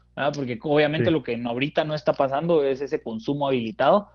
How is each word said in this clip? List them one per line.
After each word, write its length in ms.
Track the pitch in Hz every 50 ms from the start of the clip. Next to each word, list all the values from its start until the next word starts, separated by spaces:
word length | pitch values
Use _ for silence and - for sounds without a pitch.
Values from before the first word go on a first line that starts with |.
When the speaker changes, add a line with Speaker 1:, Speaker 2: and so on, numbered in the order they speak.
| _ _ _ -
Speaker 1:
¿verdad? 160 | 131 147 147
Porque 240 | 143 139 123 123 110 -
obviamente 420 | 160 147 147 151 147 147 156 120
Speaker 2:
Sí. 60 | 175
Speaker 1:
lo 120 | 165 156 123
que 140 | - 120 117
no, 140 | 120 120
ahorita 340 | 117 123 135 147 - - 160
no 100 | 156 151
está 160 | 151 - -
pasando 540 | 151 - 139 131 135 139 160 170 175 160 139
es 160 | 139 135 127
ese 200 | 143 135 156 151
consumo 460 | - 127 113 110 113 - 143 143 143 139
habilitado, 600 | 135 127 117 113 107 - 131 139 170 208 208 - _